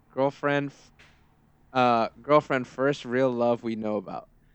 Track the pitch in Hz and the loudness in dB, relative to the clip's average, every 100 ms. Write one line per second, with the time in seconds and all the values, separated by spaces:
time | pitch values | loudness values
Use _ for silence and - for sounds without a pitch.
0 | _ 131 139 - 147 143 143 - - _ | _ -2 -2 0 -2 0 -2 -10 -20 _
1 | - _ _ _ _ _ _ 131 123 117 | -20 _ _ _ _ _ _ 0 2 2
2 | 110 - 135 151 - 135 120 - 139 147 | 0 -6 2 2 4 -4 -4 -2 -2 -2
3 | 123 123 131 120 120 117 117 110 110 104 | -4 0 0 2 0 0 -4 -6 -4 -4
4 | 92 90 - _ _ | -6 -12 -14 _ _